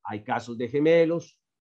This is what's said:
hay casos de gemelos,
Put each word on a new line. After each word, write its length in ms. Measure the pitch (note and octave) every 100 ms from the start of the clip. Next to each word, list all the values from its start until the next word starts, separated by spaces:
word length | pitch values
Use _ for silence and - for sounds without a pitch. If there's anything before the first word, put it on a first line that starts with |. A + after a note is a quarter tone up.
hay 200 | G2 G#2+
casos 340 | B2+ A#2 A#2+ A#2
de 120 | A#2
gemelos, 720 | C#3+ D#3 E3+ E3 E3+ E3 _ _ _